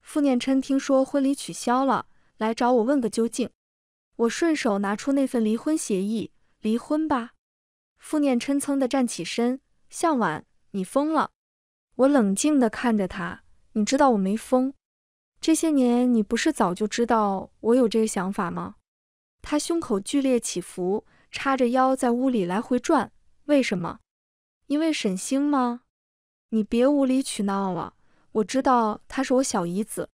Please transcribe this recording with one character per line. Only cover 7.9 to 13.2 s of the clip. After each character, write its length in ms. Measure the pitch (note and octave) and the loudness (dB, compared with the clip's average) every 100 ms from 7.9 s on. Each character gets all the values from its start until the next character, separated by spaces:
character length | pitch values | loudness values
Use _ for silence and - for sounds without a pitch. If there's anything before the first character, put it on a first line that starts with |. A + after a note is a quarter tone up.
| _ | _
傅 200 | - D#4 | -6 0
念 220 | C#4+ A#3+ | 2 0
琛 180 | - C#4 | 0 -2
噌 200 | C#4+ C#4 | 0 -2
地 100 | C4 | 0
站 180 | C4+ B3 | 0 -2
起 160 | - | -4
身 380 | E3+ - A#3+ C4 _ _ _ | -8 -2 -2 -2 _ _ _
，“向 280 | - E4+ C#4 | -4 0 2
晚， 280 | G3 D3+ - _ _ | 0 -2 -10 _ _
你 120 | G3 | -8
疯 300 | F#3 C4+ D4 | -4 -2 0
了。” 200 | D#4 G#3+ _ _ _ _ _ _ - | -2 -2 _ _ _ _ _ _ 0
我 120 | C4 | 4
冷 260 | C#4+ G3+ | 4 2
静 240 | G3 D4 D4 | 0 2 4
地 120 | A#3 | 2
看 260 | - B3 A3 | 0 -2 0
着 100 | F3+ | -2
他 360 | - | -6